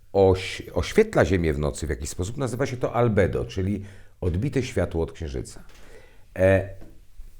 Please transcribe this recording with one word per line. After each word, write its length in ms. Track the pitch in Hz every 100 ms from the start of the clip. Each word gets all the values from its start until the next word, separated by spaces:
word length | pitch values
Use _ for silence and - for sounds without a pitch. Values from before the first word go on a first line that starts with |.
| -
oś-, 500 | 98 95 92 - - -
oświetla 500 | - - - 214 -
Ziemię 280 | 90 92 82
w 60 | 71
nocy 280 | 73 - 71
w 40 |
jakiś 180 | 71 71
sposób, 280 | - 90 -
nazywa 300 | 135 120 135
się 100 | 123
to 180 | 139
albedo, 500 | 117 120 104 87 -
czyli 400 | 62 - 95 101 98 - - -
odbite 420 | 92 85 139 147
światło 400 | - - 87 82
od 100 | 82
księżyca. 520 | - 80 65 57 - - - - - - - - -
E, 400 | 92 95 - - - - - - -